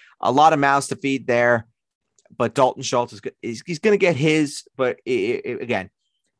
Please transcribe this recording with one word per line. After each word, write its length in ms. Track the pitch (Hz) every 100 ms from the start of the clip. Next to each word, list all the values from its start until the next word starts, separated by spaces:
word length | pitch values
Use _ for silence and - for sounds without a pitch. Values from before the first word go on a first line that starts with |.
| - _
a 100 | 107
lot 220 | 131 156
of 80 | 156
mouths 280 | 139 139 135
to 80 | 135
feed 300 | 139 135 123
there, 400 | 120 120 117 113 _ _ _ _ _ _ -
but 180 | 117
Dalton 280 | - 127 -
Schultz 320 | 127 123 120
is 60 | 107
go-, 100 | 120 -
is, 200 | 113 113 -
he's 120 | 165
gonna 180 | 220 202
get 180 | 185
his. 500 | 131 156 156 143 - - -
But 240 | 127 - -
it, 340 | 123 101 120
it, 180 | - 117
again, 280 | 120 107 90 _ _ _ _ _